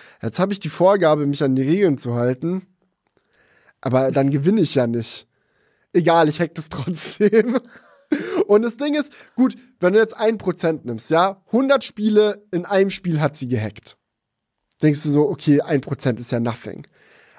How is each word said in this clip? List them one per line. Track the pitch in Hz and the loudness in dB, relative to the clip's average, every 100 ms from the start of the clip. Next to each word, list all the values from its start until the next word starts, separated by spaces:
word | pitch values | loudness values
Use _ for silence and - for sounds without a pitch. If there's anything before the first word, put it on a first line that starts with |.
| - _ | -20 _
„Jetzt | 117 - | -6 -2
habe | 190 | -2
ich | 202 | -2
die | 156 | -8
Vorgabe, | - 180 196 165 151 143 | 2 2 4 4 2 0
mich | 143 | 0
an | 143 131 | 0 0
die | |
Regeln | 135 185 190 131 | 2 2 2 0
zu | 120 | -2
halten, | 120 123 127 165 185 185 _ _ _ _ _ _ _ _ _ _ _ | -2 0 -2 -4 -6 -8 _ _ _ _ _ _ _ _ _ _ _
aber | 131 127 135 | -2 0 2
dann | 135 139 | 2 2
gewinne | 143 147 220 | 2 2 2
ich | 156 143 | 2 0
ja | 120 | 0
nicht. | 117 113 - - _ _ _ _ _ _ | -2 -6 -10 -14 _ _ _ _ _ _
Egal, | 180 160 170 156 | 0 2 4 2
ich | 151 | 0
hack | 170 - | -4 -6
das | - | -10
trotzdem.“ | 160 135 165 - - 208 220 233 240 | -8 -6 -6 -6 0 2 4 2 -2
<laughs> | - - _ _ _ 294 349 370 415 | -6 -14 _ _ _ -4 -2 -2 2
Und | 208 | 2
das | 233 233 | 2 -4
Ding | 294 294 | -2 -2
ist, | 285 - - - | -4 -12 -10 0
gut, | 254 - _ _ | 0 0 _ _
wenn | 180 | 2
du | 208 | 4
jetzt | 220 - | 2 0
ein | 220 220 | -2 -2
Prozent | 185 170 165 156 120 | -4 -4 -2 -4 -6
nimmst, | 113 - | -10 -2
ja, | 160 190 190 _ | 2 2 -2 _
hundert | 226 269 277 | 0 2 0
Spiele, | - - 214 208 208 202 _ | -2 -4 2 4 2 0 _
in | 175 175 | -8 -2
einem | 196 196 | 0 0
Spiel | - 180 156 | -2 -2 0
hat | 156 156 | -2 -2
sie | 127 | -4
gehackt. | 120 107 - - - _ _ _ _ _ _ _ _ | -4 -4 -10 -18 -20 _ _ _ _ _ _ _ _
Denkst | 156 147 | 0 0
du | 151 | 0
so, | 143 147 | 2 2
„Okay, | 135 - 143 | 0 2 2
ein | - 147 | 2 -2
Prozent | - 131 135 113 | -2 -4 -2 -4
ist | 123 | -4
ja | 120 | -4
nothing.“ | 117 110 107 - - _ _ _ _ | -4 -6 -12 -16 -18 _ _ _ _